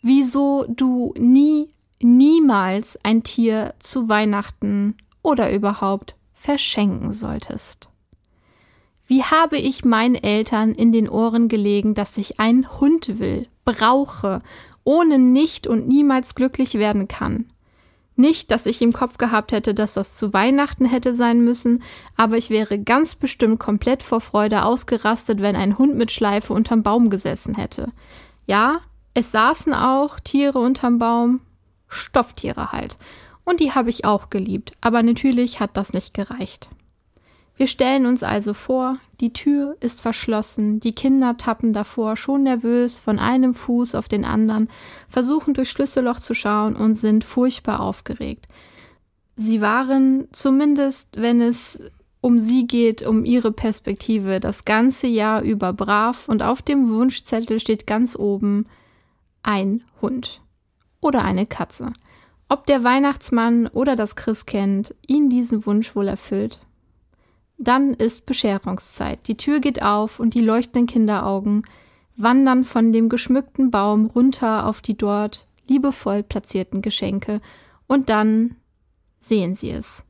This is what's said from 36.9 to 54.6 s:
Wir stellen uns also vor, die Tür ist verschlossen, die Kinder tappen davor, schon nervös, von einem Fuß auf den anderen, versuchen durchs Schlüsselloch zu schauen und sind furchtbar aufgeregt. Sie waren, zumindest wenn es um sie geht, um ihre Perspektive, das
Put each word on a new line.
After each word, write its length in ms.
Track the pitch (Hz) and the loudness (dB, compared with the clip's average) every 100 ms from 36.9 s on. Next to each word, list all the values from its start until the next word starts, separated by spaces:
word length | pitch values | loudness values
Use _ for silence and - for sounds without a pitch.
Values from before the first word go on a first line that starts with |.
| _ _ _ _ _ _ _ | _ _ _ _ _ _ _
Wir 120 | 269 | -2
stellen 400 | - 254 269 247 | 2 0 2 2
uns 160 | 254 | 0
also 300 | - 214 208 208 | -2 -4 -4 -8
vor, 420 | - 262 254 262 _ _ | -4 -2 -2 -6 _ _
die 100 | 233 | -6
Tür 460 | - - 285 277 311 | -2 0 0 -2 -6
ist 220 | 240 - | -6 -4
verschlossen, 800 | 233 226 - 214 214 - 214 214 | -6 -4 -4 -4 -4 -2 -2 0
die 140 | 233 | -4
Kinder 440 | 226 269 269 254 240 | -2 2 2 2 -2
tappen 340 | - 220 233 | -4 -2 -2
davor, 460 | 208 208 - 220 226 | -2 -4 -4 -4 -4
schon 260 | - 277 | -2 0
nervös, 540 | 269 247 233 240 247 240 | 2 0 0 0 0 -2
von 220 | - 208 | -2 0
einem 340 | 226 262 254 | 0 2 2
Fuß 400 | 240 - 240 247 | 0 -2 -2 -2
auf 140 | - - | -4 -4
den 180 | 208 - | -4 -2
anderen, 440 | 214 220 214 220 - - - - | 0 0 0 -2 -6 -20 -20 -6
versuchen 460 | - 247 302 - | -4 0 0 0
durchs 180 | 277 254 | -2 -2
Schlüsselloch 480 | - 277 - 247 240 | -2 -2 0 -2 -4
zu 140 | - | -6
schauen 420 | 226 208 208 214 - | -4 -2 0 0 0
und 200 | 220 220 | 0 2
sind 280 | 214 214 | 2 2
furchtbar 560 | 220 - 254 - - 208 | 0 0 0 0 -6 -4
aufgeregt. 680 | 196 190 - 226 139 - - - - - - _ _ _ _ - | -4 -8 -12 -10 -10 -12 -18 -20 -20 -20 -20 _ _ _ _ -6
Sie 260 | 220 220 | -2 0
waren, 680 | 208 233 262 269 262 262 269 | 0 0 2 2 4 2 -2
zumindest 800 | - 277 269 294 285 277 262 - 208 | -4 0 2 4 2 0 -2 -10 -4
wenn 260 | 233 240 | 0 2
es 380 | 240 240 - - - _ _ _ | 2 0 -6 -10 -18 _ _ _
um 180 | 254 240 | 2 2
sie 260 | 220 254 240 | 4 2 2
geht, 400 | 240 233 226 - | 2 2 0 0
um 180 | 220 | 0
ihre 280 | 220 247 226 | 2 2 0
Perspektive, 880 | 220 226 208 - 196 - 220 190 190 | -2 -4 -4 -8 -8 -2 -2 0 -2
das 260 | - 202 | -4 -6